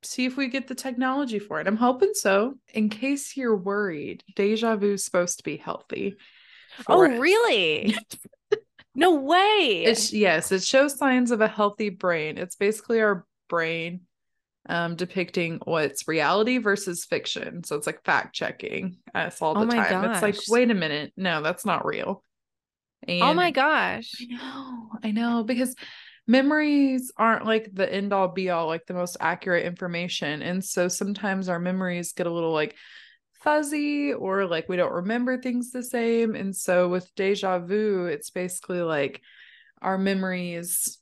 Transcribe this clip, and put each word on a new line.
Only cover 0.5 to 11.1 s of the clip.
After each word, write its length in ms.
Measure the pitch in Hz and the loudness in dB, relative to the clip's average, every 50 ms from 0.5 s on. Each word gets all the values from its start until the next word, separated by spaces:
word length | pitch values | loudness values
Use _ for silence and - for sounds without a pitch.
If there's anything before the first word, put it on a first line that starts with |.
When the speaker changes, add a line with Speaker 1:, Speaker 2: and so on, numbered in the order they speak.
| 240 269 262 - | -2 -4 -6 -6
Speaker 1:
the 80 | 269 | -10
technology 640 | 240 - 269 254 233 262 262 262 277 294 247 226 202 | -8 -8 -8 -4 -2 -2 0 0 0 -2 -2 -2 -4
for 200 | 202 - - 156 | -4 -4 -6 -4
it. 80 | 156 185 | 0 0
I'm 80 | 208 220 | 2 4
hoping 360 | 240 247 262 254 - 392 427 | 4 2 4 4 2 2 2
so. 440 | - - 214 196 196 208 247 277 - _ _ _ | 2 2 4 4 4 4 2 -2 -8 _ _ _
In 140 | 220 214 214 | 0 0 0
case 460 | 214 214 - 269 285 285 - - - | 0 -2 -2 0 0 -2 -4 -8 -8
you're 200 | 269 262 240 220 202 | -4 0 0 0 0
worried, 680 | 175 190 196 202 208 196 165 147 143 - 90 - - _ 196 | 0 -2 -2 -2 -2 -2 -4 -6 -8 -8 -10 -12 -16 _ -2
deja 420 | - 202 202 220 220 226 226 226 208 | 0 2 2 2 2 2 0 0 2
vu 160 | 196 208 202 | 2 0 0
is 100 | 190 - | 0 -4
supposed 360 | - - 185 175 175 - - | -2 0 0 0 0 -2 -6
to 40 | - | -6
be 140 | - 165 156 | -8 -8 -8
healthy 580 | - - 170 - - _ - - - 196 202 - - - _ - _ _ - - - _ - - 247 - | -8 -8 -10 -10 -8 _ -8 -6 -4 -6 -6 -8 -20 -20 _ -20 _ _ -20 -20 -20 _ -20 -18 -2 4
Speaker 2:
Oh, 80 | 226 | 6
Speaker 1:
for 160 | 359 370 311 | 8 8 6
us. 80 | 247 233 | 6 2
Speaker 2:
really? 760 | 254 320 381 440 480 466 285 214 180 160 151 143 - 202 208 214 | 4 4 4 6 4 4 4 2 2 2 0 0 0 -2 -2 -2
Speaker 1:
<laughs> 60 | - _ - - - - _ _ _ _ - 427 - _ _ _ - _ _ 247 | -6 _ -20 -20 -20 -20 _ _ _ _ -2 -2 -2 _ _ _ -20 _ _ 4
Speaker 2:
No 180 | 311 370 349 | 4 6 6
way. 680 | 294 269 269 330 359 381 415 427 415 359 269 208 170 170 | 4 4 4 4 4 6 6 4 4 4 2 2 2 4
Speaker 1:
It's, 280 | 220 226 220 - - - | 2 2 2 0 -2 2
yes, 400 | 214 208 190 165 156 170 - 190 | 4 4 4 4 4 2 0 -2
it 100 | 185 185 | 0 0
shows 340 | - - 262 277 302 294 - | 4 4 6 6 4 2 0
signs 340 | 302 277 | 2 4